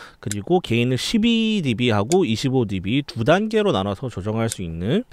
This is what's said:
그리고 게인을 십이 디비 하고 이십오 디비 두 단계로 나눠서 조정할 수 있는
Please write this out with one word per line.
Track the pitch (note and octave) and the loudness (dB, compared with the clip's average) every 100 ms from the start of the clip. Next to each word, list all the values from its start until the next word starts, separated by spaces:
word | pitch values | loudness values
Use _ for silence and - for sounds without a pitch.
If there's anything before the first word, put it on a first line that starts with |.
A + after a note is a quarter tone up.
| - - | -20 -12
그리고 | A#2+ G2+ G2 F3+ | -8 -6 0 0
게인을 | - A2+ B2 B2+ | 2 0 2 0
십이 | - A#3 A#3 A3+ A3 G#3+ | 0 2 2 2 2 0
디비 | C#3 A2 B2 | 0 0 2
하고 | G#2+ C3+ F3+ C3+ | 2 2 2 2
이십오 | A2 C3+ C3 G#2+ | 0 0 0 0
디비 | G2 F2+ C3+ | -2 -2 -2
두 | C#3 - | -2 -2
단계로 | A#2 F3+ A3 G#3+ G#3 | 2 2 2 0 2
나눠서 | A2+ G2 G2 C3 | 0 0 -4 -6
조정할 | G2+ G2 A2 A2+ | -6 -4 -2 -2
수 | - | -4
있는 | F2 D#2+ F#2+ F#3 B3+ | -8 -6 -2 -2 -4